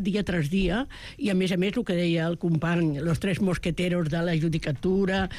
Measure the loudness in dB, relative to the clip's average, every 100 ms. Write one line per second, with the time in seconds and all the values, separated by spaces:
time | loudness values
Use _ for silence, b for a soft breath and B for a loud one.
0 | 0 0 0 0 0 2 2 0 -4 B
1 | B B 0 2 2 2 0 0 0 0
2 | 2 2 0 0 0 0 2 2 2 0
3 | 0 0 0 0 0 0 -2 -2 0 0
4 | 0 0 0 0 0 0 -2 -2 0 2
5 | 2 0 -2